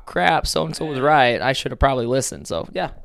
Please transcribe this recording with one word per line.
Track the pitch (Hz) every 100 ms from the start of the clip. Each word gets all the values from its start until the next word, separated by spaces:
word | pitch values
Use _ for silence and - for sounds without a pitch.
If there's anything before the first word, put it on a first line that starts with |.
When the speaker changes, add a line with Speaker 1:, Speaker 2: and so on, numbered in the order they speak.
Speaker 1:
crap, | - 175 180 160 -
so-and-so | 156 160 -
was | 160 135
Speaker 2:
Yeah. |
Speaker 1:
right. | 139 151 123 117
I | 123
should | 135 135
have | 127
probably | 139 131 117
listened." | 131 - 69 -
So, | 82 -
yeah. | 180 170 -